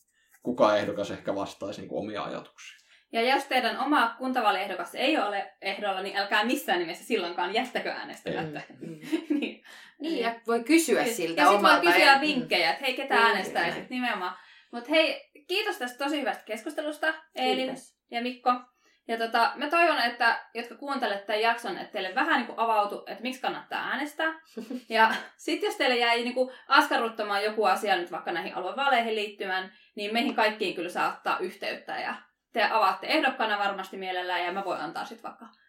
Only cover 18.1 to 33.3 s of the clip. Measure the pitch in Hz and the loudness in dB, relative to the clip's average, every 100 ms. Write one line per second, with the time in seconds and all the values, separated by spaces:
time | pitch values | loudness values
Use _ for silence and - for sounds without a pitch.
18.1 | 240 247 254 254 247 - _ _ _ - | -6 -4 -2 0 0 -2 _ _ _ -6
19.1 | 226 226 233 233 - 294 339 339 226 233 | -4 0 2 2 0 0 4 4 4 0
20.1 | 240 233 - - 233 233 - 285 277 226 | 2 2 2 -2 -10 -10 -10 -6 -2 -2
21.1 | 202 - 214 233 233 202 175 - 202 190 | -2 -2 0 2 2 -2 -8 -8 -6 -4
22.1 | 220 311 285 226 - 226 220 202 - - | 0 2 2 0 -2 2 4 2 -2 -10
23.1 | 202 233 254 202 156 - - 185 240 294 | -8 -8 -4 -4 -4 -6 -6 -4 -4 -4
24.1 | - 320 320 - - - 254 - 220 214 | -2 -2 -4 -10 -14 -10 -12 -2 2 2
25.1 | - - - - 330 403 - 269 240 233 | 2 -8 -10 -4 -2 -2 0 0 2 2
26.1 | 233 240 247 254 - - 277 302 269 226 | 2 0 0 -2 -4 2 4 4 2 0
27.1 | - 208 202 214 214 202 190 208 180 175 | -2 -2 0 0 2 2 2 2 0 0
28.1 | 160 196 175 190 - 180 185 277 247 226 | -8 -6 -6 -6 -6 -6 -2 2 2 2
29.1 | 220 208 - 196 185 190 - _ - 208 | -2 -4 -6 -4 -4 -6 -12 _ -10 -4
30.1 | 233 247 220 214 214 185 180 170 - 160 | 0 0 2 2 2 -4 -4 -6 -2 -2
31.1 | - - - 190 - - - - - - | -2 -4 -2 -4 -6 -8 -8 -10 -8 -8
32.1 | 226 - _ _ 233 202 202 254 - - | -10 -14 _ _ 0 2 4 4 2 0
33.1 | 302 294 | 2 2